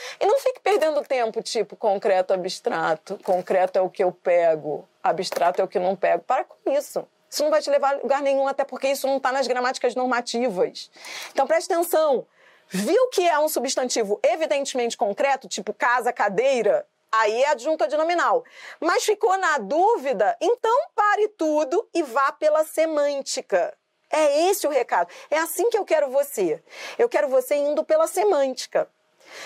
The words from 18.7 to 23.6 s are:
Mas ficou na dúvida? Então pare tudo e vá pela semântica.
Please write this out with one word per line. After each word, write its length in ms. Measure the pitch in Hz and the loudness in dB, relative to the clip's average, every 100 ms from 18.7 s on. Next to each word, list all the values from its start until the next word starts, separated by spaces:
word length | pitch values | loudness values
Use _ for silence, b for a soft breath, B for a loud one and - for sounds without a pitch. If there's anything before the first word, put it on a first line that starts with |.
| B | B
Mas 260 | 311 403 - | 0 0 0
ficou 320 | 415 427 381 | 0 0 2
na 200 | 359 294 | 0 0
dúvida? 760 | 196 294 392 453 269 202 202 - | -2 0 2 2 -2 0 0 0
Então 340 | 339 466 453 494 679 - | 0 0 2 0 0 0
pare 320 | 415 415 427 | 0 2 0
tudo 580 | - 311 302 311 359 - | -2 -2 0 0 -2 -2
e 80 | 339 | -4
vá 300 | 294 226 277 | -2 0 -2
pela 320 | 277 302 302 | 0 2 2
semântica. 1120 | 311 - 320 302 285 277 262 262 - 185 | 0 0 0 0 0 -2 -6 -8 -2 0